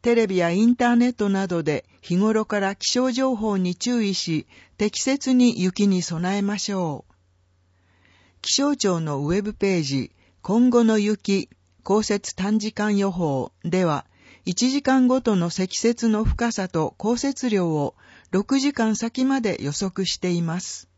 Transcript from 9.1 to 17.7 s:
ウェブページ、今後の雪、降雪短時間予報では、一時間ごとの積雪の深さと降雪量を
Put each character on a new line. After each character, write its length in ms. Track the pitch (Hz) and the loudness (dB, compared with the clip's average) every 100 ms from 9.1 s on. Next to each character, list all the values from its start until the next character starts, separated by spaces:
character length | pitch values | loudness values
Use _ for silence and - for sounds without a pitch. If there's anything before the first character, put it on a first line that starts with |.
| 139 | -4
ウ 100 | 143 | -2
ェ 120 | 185 | -2
ブ 120 | 208 | -4
ペ 260 | 202 196 185 | -2 0 0
ー 40 | |
ジ、 280 | 143 135 110 _ _ _ | 0 -4 -6 _ _ _
今 280 | - 214 254 | -2 2 4
後 140 | 240 | 4
の 160 | 226 220 | 4 2
雪、 500 | 208 214 - 196 - _ _ _ | 0 -2 0 -2 -2 _ _ _
降 160 | - 208 | 0 0
雪 360 | 214 202 - - | 2 -4 -4 -6
短 240 | 190 214 | -2 0
時 140 | 208 | -2
間 240 | - 208 202 | -4 -2 0
予 120 | 196 | 0
報 440 | 175 165 135 117 _ | -2 -2 -2 -4 _
で 220 | 165 180 175 | -4 0 0
は、 200 | 143 - _ - - | -2 -6 _ -20 -10
一 260 | - 175 254 | -6 0 0
時 120 | 277 | 0
間 260 | 269 262 254 | 2 4 4
ご 140 | 262 | 2
と 160 | 240 196 | 2 0
の 120 | 170 | 0
積 260 | 175 185 - | -2 -4 0
雪 280 | 233 233 226 | 0 0 0
の 160 | 214 220 | 0 0
深 260 | - 240 | 0 -2
さ 160 | 226 185 | -2 -4
と 260 | 165 156 _ | -2 -4 _
降 180 | 208 240 | -2 0
雪 340 | 277 269 247 | -2 -2 0
量 200 | 202 | 0
を 260 | 170 | 0